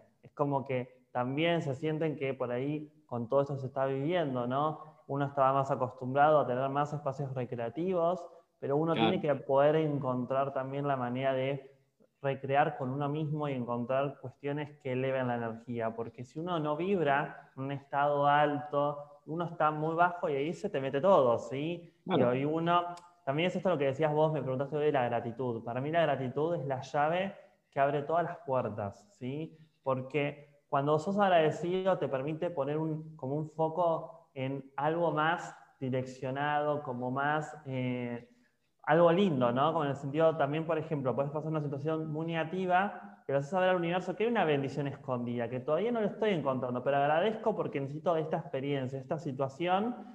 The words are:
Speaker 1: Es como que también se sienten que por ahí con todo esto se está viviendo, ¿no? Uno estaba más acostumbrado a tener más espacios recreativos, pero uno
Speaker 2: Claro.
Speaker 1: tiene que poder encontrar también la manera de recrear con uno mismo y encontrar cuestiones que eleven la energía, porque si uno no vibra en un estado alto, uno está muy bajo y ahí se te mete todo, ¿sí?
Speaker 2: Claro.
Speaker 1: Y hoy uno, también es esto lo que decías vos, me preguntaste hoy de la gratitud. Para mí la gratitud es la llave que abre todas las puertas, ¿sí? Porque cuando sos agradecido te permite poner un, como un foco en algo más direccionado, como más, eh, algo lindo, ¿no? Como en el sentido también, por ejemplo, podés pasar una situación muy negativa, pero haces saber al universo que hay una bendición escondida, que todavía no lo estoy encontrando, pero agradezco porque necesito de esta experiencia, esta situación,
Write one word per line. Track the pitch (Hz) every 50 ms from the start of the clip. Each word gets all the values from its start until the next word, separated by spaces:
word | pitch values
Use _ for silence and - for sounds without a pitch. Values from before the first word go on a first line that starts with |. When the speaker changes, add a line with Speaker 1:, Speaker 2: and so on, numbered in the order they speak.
| - _ _ _
Speaker 1:
Es | - -
como | _ - 143 143 143 135 123
que | - 131 127 123 - - _ _ _
también | - 123 123 127 135 147 165 170 170 165
se | - 143 127
sienten | 123 156 156 156 151 165 156 139
que | - 135 135 131
por | 127 127 120
ahí | 120 120 135 143 151 151 151 - _ _ _
con | - 127 117 120 117
todo | 139 139
esto | 139 143 143
se | 123 127
está | 123 - 139 135
viviendo, | 135 139 135 139 156 180 180 160 139 127 127 120
¿no? | 123 131 139 151 156 151 - - - - - _ -
Uno | 139 139 143
estaba | 135 139 139 135 131
más | 135 139 131 139
acostumbrado | 143 117 127 120 - - 131 127 131 143 143 156 151 147
a | 131
tener | 123 123 127 135 135
más | 139 143 147 143
espacios | 151 143 - 139 131 135 143 131 131
recreativos, | 131 123 - 127 120 117 117 - 156 170 190 190 175 165 170 185 180 - - - - _ _ _ _
pero | - 131 139
uno | 147 160 156 131
Speaker 2:
Claro. | 113 113 110
Speaker 1:
tiene | - 175
que | - 147 139 131
poder | - - 135 139 143 151 151
encontrar | 156 160 151 143 139 143 127 123 127 123 117 131 135 139 139
también | 135 135 131 135 139 143 143
la | 143 139
manera | 127 123 120 123 131 135 135
de | 131 131 131 135 143 135 - - - _ _ _ _ _ _ _ _ _
recrear | 139 139 135 131 - 131 135 143 151 156 151
con | - 135 127
uno | 127 143 147 143
mismo | 147 156 160 147 156 151 147 143
y | 135
encontrar | 127 120 117 120 120 120 123 131 135 143 143 135 -
cuestiones | - 123 - _ - 143 143 151 147 143 - -
que | - 135
eleven | 127 127 131 131 131 131 127 123
la | 120
energía, | 120 117 113 113 113 - - 120 120 113 113 113
porque | 117 117 117 - - 123
si | - - 151
uno | 165 180 180 160
no | 147 151 151
vibra | 156 175 190 202 180 156 143 139 143 151 147 - - - - _
en | 131 135
un | 139
estado | 143 135 - - - 139 143 147 147 143 143
alto, | 143 143 147 151 147 143 143 147 - - 143 143 147 147 143 - - - - _
uno | 147 156 170 170
está | 156 165 - 156 151
muy | 156 151 156 160 165
bajo | 165 175 180 175 - - 165
y | 143
ahí | 135 143 160
se | 180 - - 196
te | - 139
mete | 135 135 127 139
todo, | 143 190 196 156 131 120 117 110
¿sí? | - - 127 139 147 165 175 170 - - - _ -
Speaker 2:
Claro. | 180 185 151 123 120 123
Speaker 1:
Y | 131
hoy | 139
uno, | 147 156 165 165 170 175 175 175 - - - - - _ _ _
también | 139 139 151 170 185
es | 180
esto | 185 - 190
lo | 175 143
que | 143
decías | 135 127 135 156 151
vos, | 147 151 156 156
me | 156 147
preguntaste | 123 131 131 131 143 139 151
hoy | 147 147
de | 151
la | 147 135 123
gratitud. | 117 117 117 113 120 110 - 131 123 117 113 110
Para | 120 117 127
mí | 135 151
la | 160 170
gratitud | 160 151 139 127 131 123 120 143 151 165 175
es | 156 139
la | 139 131 120
llave | - - - 147 147 156 170 180 190 196 - - - - _ _ _ _
que | - 143
abre | 139 143 147 147
todas | 143 147 160 170 170
las | 151 - - -
puertas, | 139 131 127 117 110 104 113 104 98 - - - _ _ -
¿sí? | 131 127 139 151 160 160 - - - - _ _
Porque | - 135 131 131 127 - - 147 143 147 147 - - - _ _ _ _
cuando | - 139 139 147 151 151
sos | 151 202 196 208
agradecido | 202 190 180 165 156 156 156 - - 175 185 185 185 190 180 180
te | 151 131
permite | 131 131 131 151 160 156 175 175
poner | 170 147 135 143 147
un, | 156 156 160 156 156 156 - -
como | - - 131 143
un | 156 156 156
foco | - 160 160 156 156 170 175 170 165 143 - - - - - _ -
en | 139 131 135 139 139 - - -
algo | - 139 156 160 170 170 160
más | 151 151 151 160 175 175 - 151 - - - - _ - 139 127 127 131 127
direccionado, | 127 - - 139 131 131 143 143 147 147 147 147 151 147 143
como | 147 135 123 120 127 127
más, | 131 139 139 147 151 156 151 - - - -
eh, | 135 131 127 127 127 123 123 123 120 120 117 - - _ _ _ _ _ _ _ _ _ _ -
algo | 147 151 170 170 170
lindo, | 165 180 208 190 151 127 123 120
¿no? | 120 131 143 160
Como | 160 165 147
en | 139
el | 135
sentido | - 156 139 135 156 160 160 156
también, | 160 143 139 147 160 160
por | 160 160 156
ejemplo, | 143 156 156 143 127 131 113
podés | 123 139 147
pasar | 147 151 147 156
una | 156 156
situación | 147 143 143 131 131 156 160 160 160 160
muy | 151 156 165
negativa, | 165 165 165 160 160 185 185 190 180 180 180 196 202 - - - - - - _
pero | - 135 139
haces | 143 143
saber | 190 185 185 185
al | 185
universo | 180 170 165 175 180 180 190 175
que | - 214
hay | 240
una | 240 214 180
bendición | 156 147 143 139 135 - 151 143 139
escondida, | 127 - - - 127 120 120 120 120 120 117 117
que | 127 127
todavía | 127 151 151 170 202 240
no | 240 226
lo | 208
estoy | 202 - - 214 214
encontrando, | 190 156 131 139 131 127 127 123 123 127
pero | - 139 139
agradezco | 143 139 147 151 165 190 220 220 - - 220 202
porque | 175 156 147 - 143
necesito | 139 131 147 156 - 180 170
de | 160
esta | 156 160 170 160
experiencia, | 156 - - 135 131 143 143 135 131 127 135 135
esta | 127 135 170 151
situación, | - 151 127 135 139 131 - - 170 180 185 190 214 240 233 - - -